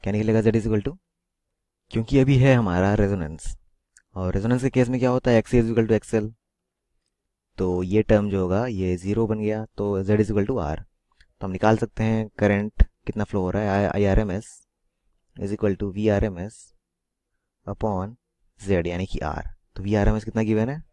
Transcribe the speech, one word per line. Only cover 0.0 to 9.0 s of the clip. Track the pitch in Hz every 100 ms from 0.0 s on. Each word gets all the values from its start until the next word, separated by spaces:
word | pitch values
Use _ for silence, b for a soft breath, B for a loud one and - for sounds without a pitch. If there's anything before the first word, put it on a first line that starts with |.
क्या | -
निकलेगा | 104 110 110
Z | 110 113
is | 110
equal | 107 101
to, | 175 _ _ _ _ _ _ _ _ _
क्योंकि | 113 113 139
अभी | 131 139
है | 135
हमारा | 127 107 87 98
रेजोनेंस, | 104 101 98 76 78 - - _ _ _ _ _
और | - 92
रेजोनेंस | 95 107 123
के | 131
केस | 127 120
में | 127
क्या | 123
होता | 127 -
है, | 117
एक्स | 110
सी | 123
is | 113
equal | 113 113
to |
एक्स | 110 -
एल, | 113 107 113 _ _ _ _ _ _ _ _ _ _ _ -
तो | 92 90
ये | 92 104
टर्म | 107 107 104
जो | 98
होगा | 92 95 123
ये | 101 92
ज़ीरो | 90